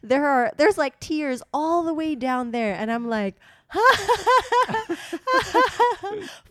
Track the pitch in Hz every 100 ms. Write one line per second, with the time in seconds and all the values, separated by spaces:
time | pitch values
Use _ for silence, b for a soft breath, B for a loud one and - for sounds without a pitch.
0 | 214 262 294 269 240 - 302 392 277 _
1 | - 311 294 254 - 277 311 339 330 311
2 | 320 294 254 254 240 233 220 175 220 233
3 | 233 226 196 190 b b b 359 466 523
4 | 403 453 - 508 - 480 508 440 440 330
5 | - 339 - 508 - - 508 - 480 427
6 | 392 415 370 - _